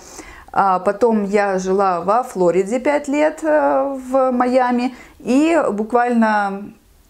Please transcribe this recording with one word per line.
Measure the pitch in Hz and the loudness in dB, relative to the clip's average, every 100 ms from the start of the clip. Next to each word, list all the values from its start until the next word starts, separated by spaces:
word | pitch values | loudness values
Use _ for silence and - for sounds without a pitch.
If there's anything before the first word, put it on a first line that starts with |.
| - - - - - | -12 -20 -20 -20 -8
А, | - 196 180 | 0 0 2
потом | 202 202 240 214 | 0 0 0 0
я | 196 208 202 185 | 0 0 0 -2
жила | 185 190 196 175 | -2 0 0 0
во | 175 226 | 0 0
Флориде | 247 190 175 175 196 247 | -2 0 2 2 0 -2
пять | 254 285 285 | 0 -2 -2
лет, | 294 302 311 | 0 0 0
э, | 311 302 277 269 277 269 254 | 0 0 2 0 -2 -6 -4
в | 269 262 | 0 0
Майами. | 247 247 254 247 247 254 - - - | 2 2 2 0 0 -4 -6 -20 -12
И | 208 262 320 330 - | -2 2 2 2 0
буквально | 208 220 240 247 233 226 214 202 196 208 - _ _ _ | -2 -2 0 0 2 2 0 -2 -6 -12 -20 _ _ _